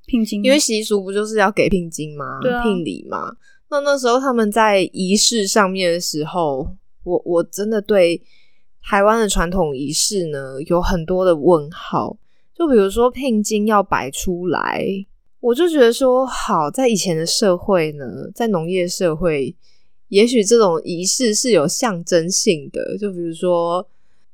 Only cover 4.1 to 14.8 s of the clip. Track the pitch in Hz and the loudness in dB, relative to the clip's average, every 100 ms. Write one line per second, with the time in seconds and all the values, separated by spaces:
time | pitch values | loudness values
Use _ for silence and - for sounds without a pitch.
4.1 | 254 269 240 208 226 220 196 175 - 185 | 2 2 0 0 2 4 4 0 -2 0
5.1 | 208 - 233 196 226 190 190 180 170 - | 2 2 0 0 2 2 2 0 0 -4
6.1 | 151 151 180 156 135 160 185 - - 180 | -6 -4 -2 -2 -2 -6 -10 -18 -14 -4
7.1 | 175 - 170 165 - 208 220 202 202 170 | -4 0 -2 -2 -4 -4 -2 2 4 4
8.1 | 165 - - - - - - - 196 208 | 2 -8 -20 -20 -20 -20 -14 -2 2 4
9.1 | 226 208 190 170 190 156 131 143 160 - | 4 2 0 0 0 -2 -2 -4 -2 -2
10.1 | 202 165 139 135 135 160 170 180 185 160 | -2 -4 -6 -8 -8 0 0 2 0 0
11.1 | 185 185 156 165 165 147 - - 160 110 | 2 2 4 4 4 0 -12 -6 -4 -4
12.1 | - - _ _ - 330 233 196 214 247 | -10 -20 _ _ -4 2 4 4 2 0
13.1 | 247 277 214 208 214 214 208 196 127 123 | 0 -2 -2 0 -2 2 0 0 -2 -4
14.1 | - - 175 180 87 - - | -6 -4 -4 -2 -2 -2 -4